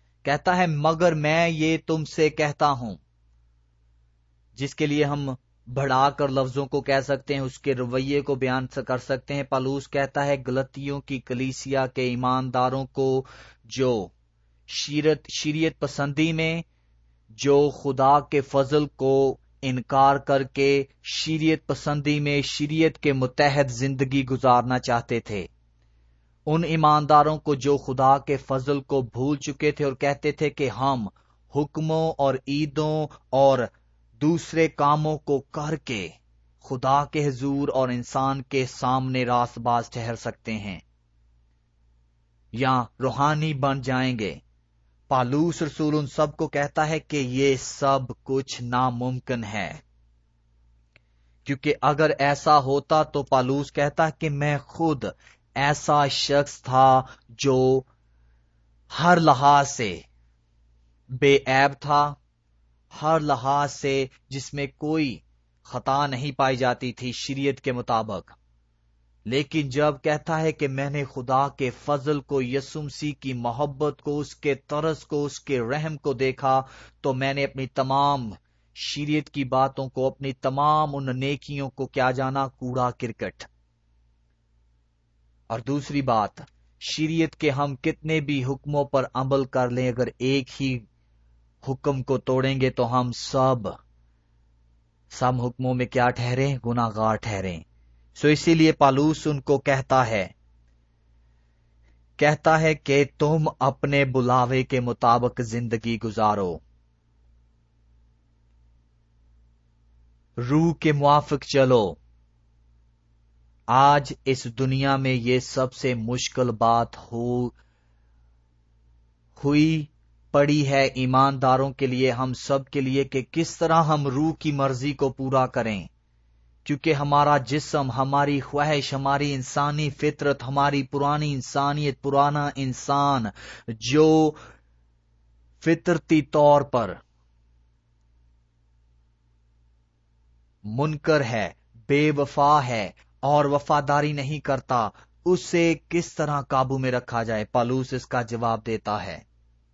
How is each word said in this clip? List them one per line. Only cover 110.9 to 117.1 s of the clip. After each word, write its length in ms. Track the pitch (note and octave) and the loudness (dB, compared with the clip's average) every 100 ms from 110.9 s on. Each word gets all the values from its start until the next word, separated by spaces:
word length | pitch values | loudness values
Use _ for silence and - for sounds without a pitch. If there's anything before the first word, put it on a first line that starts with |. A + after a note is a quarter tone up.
मुआफिक 500 | C#3+ C#3+ D3 D3 C#3+ | 2 4 4 2 -4
चलो। 560 | - C#3 C3 B2 G2 D#2 _ _ _ _ _ _ _ _ _ _ _ _ _ _ _ _ - | 0 2 4 4 2 -4 _ _ _ _ _ _ _ _ _ _ _ _ _ _ _ _ 0
आज 460 | B2 C#3 C#3+ C3 - - | 6 6 6 0 -4 -2
इस 200 | C3 B2 | -2 -4
दुनिया 500 | A#2 C3 C3+ C#3 C3+ | -4 -2 0 0 0
में 160 | C3 | 0
ये 260 | B2+ A#2 B2+ | 0 2 0
सबसे 560 | B2 C3+ C3 - C3 A#2+ | 0 -2 -4 -2 -2 -2
मुश्किल 540 | A2+ B2+ - - B2 | -4 -4 -4 -2 -2
बात 460 | A2 A2+ A#2 A#2 - | 2 4 4 2 -6
हो, 600 | - | -10